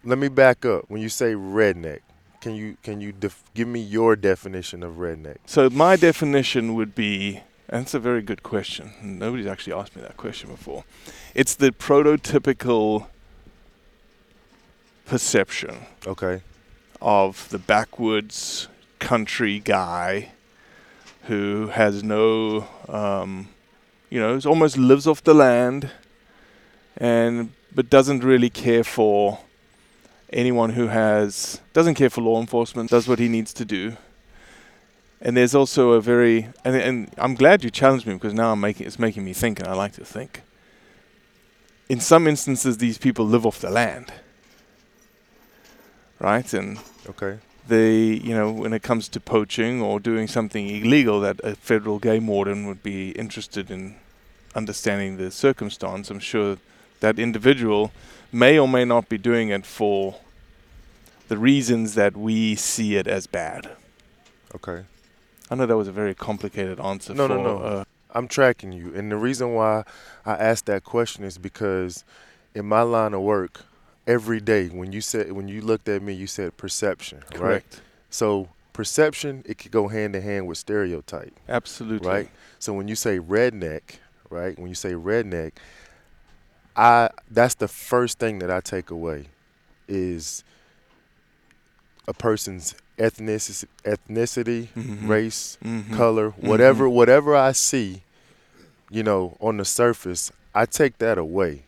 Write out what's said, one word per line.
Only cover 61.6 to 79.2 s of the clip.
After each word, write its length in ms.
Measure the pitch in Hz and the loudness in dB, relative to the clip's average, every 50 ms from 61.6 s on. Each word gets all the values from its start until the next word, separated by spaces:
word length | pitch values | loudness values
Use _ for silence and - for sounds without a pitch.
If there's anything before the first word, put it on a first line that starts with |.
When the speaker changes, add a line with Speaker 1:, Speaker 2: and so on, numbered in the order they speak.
| 127 113 120 117 113 110 104 | 2 0 0 0 0 -2 0
Speaker 2:
that 200 | 110 101 101 98 | 2 2 2 0
we 400 | 101 107 110 110 110 113 110 107 | -2 -4 -2 0 0 0 0 0
see 400 | 104 - - - - 113 104 104 | -2 -4 -4 -4 -2 -2 0 0
it 120 | 98 92 - | 0 0 0
as 200 | 92 98 90 - | -4 -4 -6 -6
bad. 420 | - 95 82 76 - - - - - _ _ _ _ _ _ _ _ _ _ _ _ _ _ _ - | -8 -6 -6 -6 -10 -12 -14 -18 -20 _ _ _ _ _ _ _ _ _ _ _ _ _ _ _ -20
Speaker 1:
Okay. 280 | 87 - - 87 85 95 - _ _ _ _ _ _ _ _ _ _ _ - | -16 -12 -10 -10 -12 -12 -16 _ _ _ _ _ _ _ _ _ _ _ -10
Speaker 2:
I 60 | 123 | -4
know 100 | 127 131 | -2 0
that 120 | 113 113 110 | 2 2 0
was 100 | 104 98 | 0 -2
a 40 | |
very 220 | 92 98 107 101 95 | -4 -4 -4 -4 -4
complicated 640 | _ - - 107 98 - 101 - - 98 95 92 - | _ -8 -8 -8 -8 -8 -10 -8 -8 -8 -8 -8 -8
answer 340 | - 98 98 95 - - - | -8 -8 -8 -8 -10 -12 -4
Speaker 1:
No, 140 | 139 139 135 | -2 -2 0
Speaker 2:
for, 80 | 131 | 0
Speaker 1:
no, 80 | 127 123 | -2 -2
no. 140 | - 107 98 | -4 -4 -4
Speaker 2:
uh, 240 | 123 113 104 98 98 _ _ _ _ _ - | -6 -6 -6 -6 -8 _ _ _ _ _ -8
Speaker 1:
I'm 140 | 117 123 120 | -8 -6 -4
tracking 440 | - - 135 127 120 _ - 95 | 0 2 2 2 2 _ -8 -14
you. 220 | 90 90 85 87 73 | -14 -12 -12 -12 -10
And 160 | 95 101 107 | -10 -8 -6
the 60 | 104 107 | -6 -4
reason 360 | 110 123 139 127 127 120 117 | -2 -4 -2 -2 -4 -4 -2
why 300 | 113 110 110 107 107 107 - - - - - - - _ | 0 0 0 0 -2 -4 -8 -18 -20 -20 -20 -20 -16 _
I 80 | 107 110 | -6 -4
asked 320 | 82 104 110 113 110 - - | 0 0 0 0 0 -2 -4
that 160 | 101 98 - | -6 -6 -6
question 400 | - - 120 117 113 - - 101 | -4 -2 -2 -2 -2 -6 -12 -14
is 140 | 98 87 90 | -14 -14 -12
because 680 | 90 95 _ - 110 101 95 92 90 90 90 - - _ _ - - _ _ _ _ _ _ | -16 -16 _ -6 -4 -2 -2 -2 -4 -6 -8 -12 -18 _ _ -20 -20 _ _ _ _ _ _
in 120 | 107 101 | -12 -4
my 160 | 104 107 110 | 0 2 2
line 320 | 117 117 120 113 110 107 104 | 2 2 2 0 0 -2 -4
of 80 | 95 | -4
work, 440 | 95 104 107 101 92 85 _ - - _ _ _ _ _ _ _ _ - | -2 0 0 -2 -2 -6 _ -20 -20 _ _ _ _ _ _ _ _ 0
every 320 | 120 120 107 110 117 110 | 0 0 0 -2 -4 -4
day 260 | 104 107 110 104 92 87 | 0 0 2 2 0 -2
when 240 | 82 90 90 95 | -8 -12 -12 -10
you 80 | 95 104 | -10 -10
said, 300 | 107 - - 117 101 80 | -8 -6 -4 -4 -4 -4
when 160 | 95 98 98 98 | -8 -10 -10 -10
you 140 | 98 107 | -12 -10
looked 260 | 107 110 110 107 _ - | -2 -2 -2 -2 _ -4
at 120 | 104 98 | -4 -4
me, 120 | 98 101 98 | -4 -8 -10
you 140 | 92 95 95 | -10 -10 -12
said 280 | - - 98 85 - - | -10 -8 -8 -8 -10 -10
perception, 640 | - 95 - - - 101 92 _ - - - 71 71 - | -12 -10 -8 -4 -4 -4 -4 _ -10 -18 -18 -18 -20 -18
right? 20 | 78 80 | -10 -4
Speaker 2:
Correct. 420 | 90 95 95 98 - _ - - - _ _ _ _ _ | -2 -2 -2 -2 -4 _ -20 -20 -20 _ _ _ _ _
Speaker 1:
So 400 | - - 117 107 104 98 95 90 _ _ _ _ _ | -6 -2 -2 0 0 -2 -4 -6 _ _ _ _ _
perception, 720 | - 107 - - - 156 156 147 - | -10 -8 -4 2 2 2 2 2 -4